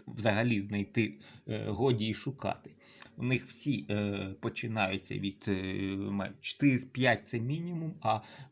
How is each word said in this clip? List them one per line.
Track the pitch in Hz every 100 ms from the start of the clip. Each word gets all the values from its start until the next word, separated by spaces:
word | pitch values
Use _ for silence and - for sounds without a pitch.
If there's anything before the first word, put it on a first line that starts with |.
| -
взагалі | 113 110 104 120 110
знайти, | 101 104 98 - 107 - - - -
е, | 110 104
годі | 104 131 117 110
і |
шукати. | 104 - - - - - - - - - -
У |
них | 120 127 -
всі, | - 151 117 101
е, | 104 104 101 95 95
починаються | 117 - 113 110 95 98 - 101
від, | 98 - -
е, | 95 95 98 95 98
ма-, | 101 101 98 -
чотири | - - 143 123
з |
п'ять | - 123 127 113 -
це | 120
мінімум, | 117 156 175 170 160 -
а | 113 110 - - -